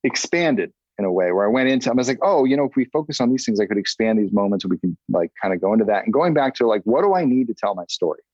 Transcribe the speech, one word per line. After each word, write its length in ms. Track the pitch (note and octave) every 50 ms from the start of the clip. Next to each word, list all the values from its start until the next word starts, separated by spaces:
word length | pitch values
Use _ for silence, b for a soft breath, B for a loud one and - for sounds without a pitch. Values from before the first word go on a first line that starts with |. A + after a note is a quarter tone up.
expanded 680 | - B3+ - - - - - E3+ E3+ D#3+ C3+ G2+ F2 - _ _ _ _ _ -
in 60 | G2+
a 80 | F#2+
way 180 | F2+ F#2+ F2+ F2+
where 140 | F2+ F#2+ G2+
I 20 | G#2
went 200 | A#2 C3 B2+ C3
into, 220 | C3+ B2+ B2 C3
I 20 |
was 160 | A#2 B2+ B2+ B2
like, 100 | C3 -
"Oh, 220 | - F#3+ G3 D3+ C3
you 120 | C3 C3+
know, 80 | C#3+ C#3+
if 100 | C3 -
we 100 | C3+ B2
focus 340 | - - D3+ D#3 D3+ D3 -
on 100 | B2+ A#2+
these 140 | C3 B2+ -
things, 160 | - A2 G2+
I 60 | G#2
could 120 | F#2+ G#2+ G2+
expand 400 | G2 - - _ A2+ A2 A2 G#2+
these 140 | G#2 F#2+
moments 320 | G2+ G2+ G2+ G2 G2+ F#2+ -
and 60 | F#2+
we 60 | F#2 F2
can, 180 | - F#2 E2+ - _ -
like, 220 | - F2+ E2+ E2 _ -
kinda 160 | - G2 F#2+
go 160 | F2 F2 F#2+
into 120 | G#2+ A2+ A2
that." 200 | G2 G#2 G2 -
And 80 | A2
going 220 | G#2+ C#3 E3 F3+ D#3
back 200 | D3+ C#3 C3 B2+
to, 100 | - B2
like, 160 | A#2 G#2+ G#2 F#2
what 180 | G#2+ A#2+ C#3+
do 120 | F#3+ G3+ F#3+
I 100 | F#3 E3+
need 220 | C3 B2+ C3 B2+ A2+
to 60 | G#2+
tell 200 | - - G2+ G2
my 100 | F#2 F2 -
story? 320 | - - F#2 E2 D#2 - _ _